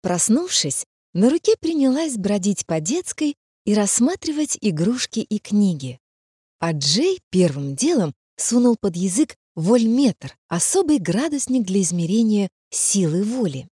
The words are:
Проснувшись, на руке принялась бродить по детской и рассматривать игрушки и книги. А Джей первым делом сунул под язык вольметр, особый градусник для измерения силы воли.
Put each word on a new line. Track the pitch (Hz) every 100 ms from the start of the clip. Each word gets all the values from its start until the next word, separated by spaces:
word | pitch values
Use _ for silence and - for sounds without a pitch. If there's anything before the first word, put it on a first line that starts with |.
| 180
Проснувшись, | 175 - 240 359 - 190 - - _ _
на | 170 226
руке | 320 - 440
принялась | 320 320 269 262 320 233
бродить | 196 208 190 196
по | - 160
детской | 156 330 - - 302 - _ _
и | -
рассматривать | 214 202 - 247 381 - 302 302 -
игрушки | 214 156 180 247 - 226
и | - 214
книги. | - 208 196 156 135 123 _ _ _ _ _ _
А | 165
Джей | 156 139 180 359 370 _
первым | 185 180 139 139
делом | 139 294 330 165 - _ -
сунул | - 240 247 226
под | 202
язык | 175 190 190 302 - _ -
вольметр, | 165 247 226 247 269 - 135 - _
особый | 170 - 381 330 294
градусник | 170 196 311 285 254 254
для | 190 196
измерения | 185 175 165 220 220 208 190 _ _
силы | - - 202 165 170
воли. | 208 254 202 135 123